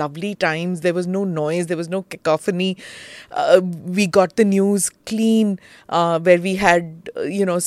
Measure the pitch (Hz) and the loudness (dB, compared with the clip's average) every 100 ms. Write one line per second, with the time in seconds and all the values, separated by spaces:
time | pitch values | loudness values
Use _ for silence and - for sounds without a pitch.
0 | 147 151 202 202 170 160 180 180 175 175 | -6 -6 -8 -2 -2 -2 -2 -2 0 0
1 | 180 190 196 160 151 170 170 165 165 190 | -2 -2 -2 -2 -2 -2 -2 -4 -4 -6
2 | 185 - 165 156 - 180 190 185 - - | -8 -6 -2 0 0 -2 -2 -4 -10 -20
3 | - - - - 143 185 185 170 180 185 | -20 -20 -10 -4 4 4 4 -6 -4 -2
4 | 196 196 180 - 208 196 196 202 - - | 2 2 2 2 2 4 2 0 -2 -8
5 | - 220 226 220 208 185 - - - 170 | -8 -2 2 2 2 -2 -10 -20 -4 0
6 | 170 165 170 175 185 185 196 175 170 160 | 2 2 4 4 2 0 4 4 2 -10
7 | - - 143 196 190 175 | -14 -8 -6 -2 0 0